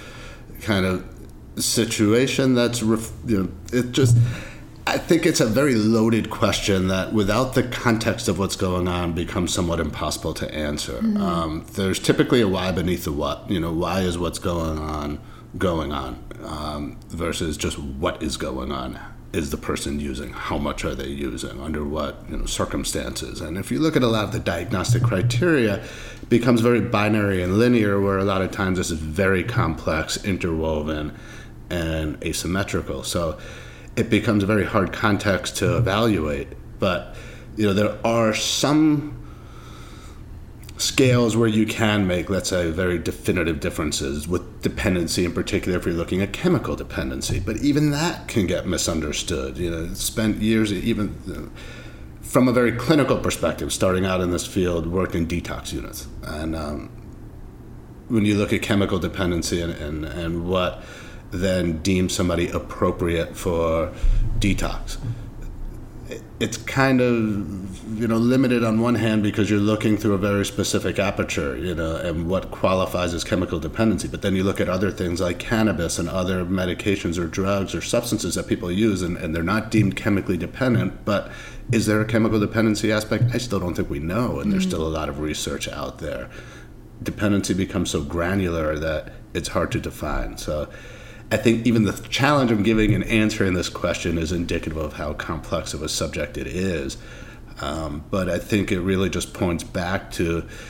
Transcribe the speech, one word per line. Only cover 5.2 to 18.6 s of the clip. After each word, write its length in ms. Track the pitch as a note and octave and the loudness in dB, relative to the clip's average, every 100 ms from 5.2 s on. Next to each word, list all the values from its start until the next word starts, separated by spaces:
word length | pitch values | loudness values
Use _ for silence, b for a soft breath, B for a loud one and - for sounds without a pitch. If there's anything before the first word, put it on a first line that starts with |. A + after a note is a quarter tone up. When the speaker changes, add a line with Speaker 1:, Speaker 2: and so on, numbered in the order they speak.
| E3+ | 4
Speaker 1:
it's 160 | - | 4
a 40 | B2 | 2
very 300 | G#2+ D3 A2+ | 4 4 4
loaded 540 | G#2+ A2+ A2+ A2+ - | 4 4 4 2 0
question 580 | - G#2 - - F#2+ F#2 | 0 2 2 2 2 2
that 240 | F#2+ F#2 | 0 2
without 420 | A2 G2 G#2+ C3 | 2 4 2 2
the 100 | C3 | 2
context 640 | B2 - A#2+ A2 A#2 F#2+ - | 0 0 2 2 2 0 0
of 100 | F2+ | 0
what's 160 | F#2+ - | 0 0
going 320 | F#2+ F2+ F2+ | 0 0 0
on 240 | F2 F2 | 0 -2
becomes 420 | E2+ E2+ - E2+ | -2 -2 -2 0
somewhat 280 | - F2 E2+ | 0 0 0
impossible 520 | D#2 - D#2 - E2 C#2+ | -2 -2 -4 -2 -4 -4
to 200 | - D2+ | -6 -4
answer. 380 | D2+ D2 - | -4 -4 -4
Speaker 2:
Mm-hmm. 240 | - A3 G#3 | -2 0 2
Speaker 1:
Um, 440 | F#2+ E2 E2 D#2+ - | 0 0 -2 -4 -6
there's 260 | - F#2+ F2+ | -2 0 2
typically 400 | - C#3+ D3 C3 | 4 4 6 4
a 80 | G#2 | 4
why 240 | F#2 F#2 | 2 0
beneath 320 | F2+ E2+ F2 | 0 0 0
the 80 | - | -2
what, 380 | D2 C#2+ D2 - | -2 -2 -4 -2
you 80 | F#2 | -2
know, 140 | E2+ | 0
why 260 | E2 E2+ F#2 | 0 0 0
is 160 | F#2 E2+ | 0 0
what's 220 | E2+ - | -2 -2
going 400 | F#2+ E2+ D#2+ D#2 | -2 -2 -2 -2
on, 400 | D#2 D2+ D2 D2 B B B F#2 | -4 -4 -4 -8 B B B -2
going 340 | F#2 D#2+ C#2+ | 0 0 -2
on, 320 | C#2+ C2 B1 - - - | -4 -6 -10 -12 -12 -10
um, 520 | D2+ D2+ D#2 D2 - - | -8 -6 -6 -8 -10 -12
versus 480 | E2 E2+ D2+ E2+ D2 | -6 -4 -2 -4 -2
just 200 | F2+ D2+ | -4 -4
what 460 | C#2+ C2+ D2 - | -8 -4 -4 -2
is 140 | D2+ B1+ | -4 -4
going 340 | D2+ B1+ | -6 -6